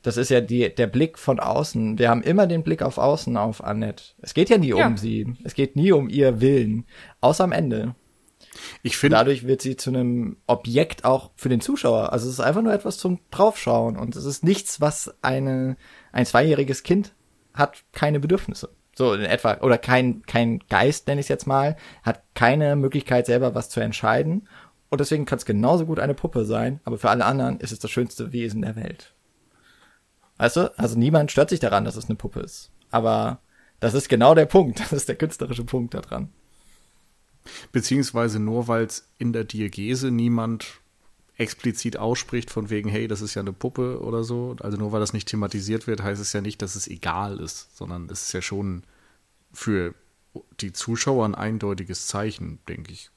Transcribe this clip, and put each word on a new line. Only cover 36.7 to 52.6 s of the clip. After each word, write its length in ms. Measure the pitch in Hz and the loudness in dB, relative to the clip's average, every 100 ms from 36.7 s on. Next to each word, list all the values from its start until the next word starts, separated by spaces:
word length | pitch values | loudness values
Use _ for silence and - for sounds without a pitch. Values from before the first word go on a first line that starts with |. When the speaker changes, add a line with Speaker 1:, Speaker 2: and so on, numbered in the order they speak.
| _ _ _ _ _ _ _ - - - | _ _ _ _ _ _ _ -20 -20 -4
Speaker 3:
Beziehungsweise 680 | 127 - 135 131 117 117 107 | -2 0 0 0 0 0 0
nur, 260 | 107 117 117 | 0 -2 0
weil's 420 | 113 113 - _ _ | 0 0 -6 _ _
in 140 | 120 | -4
der 120 | 117 | -2
Diegese 680 | 107 107 104 - 107 127 131 | -6 -6 -6 -6 -4 -2 -2
niemand 560 | 120 120 117 113 113 - - _ _ _ _ _ - | 0 2 0 -2 -6 -10 -20 _ _ _ _ _ -6
explizit 600 | 113 - 123 104 117 - | -6 -2 -4 -4 -6 -4
ausspricht 540 | 110 123 - 120 - | -4 -4 -4 -8 -6
von 200 | - 104 | -8 -4
wegen, 180 | 107 104 | -4 -2
„Hey, 200 | 107 113 | -4 -4
das 120 | 104 | -6
ist 140 | 107 | -6
ja 60 | 104 | -8
eine 100 | 98 | -8
Puppe“ 480 | 95 127 131 127 123 | -6 -6 -4 -6 -6
oder 240 | - 117 | -6 -6
so. 320 | 113 120 123 120 | -4 -6 -6 -8
Also 160 | 104 104 | -8 -6
nur 120 | 104 | -4
weil 100 | 107 | -2
das 120 | 104 | -2
nicht 160 | 107 - | -4 -6
thematisiert 580 | 107 101 104 98 110 120 | -4 -4 -6 -4 -6 -4
wird, 160 | 104 | -4
heißt 180 | 101 101 | -4 -6
es 120 | 101 | -6
ja 80 | 104 | -6
nicht, 200 | 101 - | -6 -8
dass 140 | 98 101 | -10 -8
es 120 | - | -10
egal 500 | 87 90 85 101 101 | -8 -6 -4 -6 -8
ist, 380 | 80 - - _ | -12 -14 -20 _
sondern 320 | 92 87 82 | -12 -12 -10
es 120 | 82 | -10
ist 100 | - | -8
ja 100 | 92 | -8
schon 420 | - 98 101 90 _ _ _ _ _ _ _ | -6 -6 -6 -8 _ _ _ _ _ _ _
für 420 | - - 98 87 - _ _ _ - _ - | -8 -2 -2 -2 -8 _ _ _ -20 _ -12
die 120 | 98 | -10
Zuschauer 520 | - - 113 - 131 107 | -8 -6 -4 0 2 0
ein 80 | |
eindeutiges 720 | - 107 110 101 95 92 90 - | -2 -6 -4 -4 -6 -8 -10 -8
Zeichen, 520 | 101 107 - 80 78 | -6 -6 -8 -12 -12